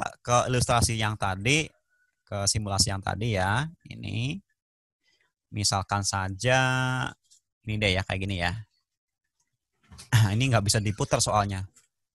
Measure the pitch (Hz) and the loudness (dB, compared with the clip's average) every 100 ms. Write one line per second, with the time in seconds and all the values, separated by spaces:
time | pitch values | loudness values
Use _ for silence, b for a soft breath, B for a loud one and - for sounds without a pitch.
0 | - - - 120 - 123 117 120 113 113 | 0 -8 0 2 2 0 2 2 2 0
1 | 107 107 101 95 107 151 131 _ _ _ | -2 -2 -4 -2 2 2 0 _ _ _
2 | _ _ - 104 98 113 104 98 101 98 | _ _ -10 -4 0 0 0 0 0 -2
3 | 95 92 117 98 92 110 156 170 - 113 | -4 -4 -2 0 0 0 -4 -8 -18 -12
4 | 107 98 127 190 - _ _ _ _ _ | -8 -4 -4 -6 -12 _ _ _ _ _
5 | _ _ _ _ _ 107 101 98 92 101 | _ _ _ _ _ -4 0 0 0 -2
6 | 98 101 95 98 117 131 131 131 127 127 | -2 -2 -4 -4 2 2 2 0 -2 -2
7 | 127 - _ _ _ _ 110 107 104 92 | -4 -8 _ _ _ _ -8 -2 0 0
8 | - 95 98 92 87 110 107 _ _ _ | -2 -4 -4 -2 -2 -4 -10 _ _ _
9 | _ _ _ _ _ _ _ _ _ - | _ _ _ _ _ _ _ _ _ -20
10 | - 117 107 104 135 113 101 113 104 101 | 0 4 6 4 4 4 4 2 0 -2
11 | 143 131 - 104 101 95 98 _ _ _ | 0 0 2 2 2 -2 -8 _ _ _
12 | _ | _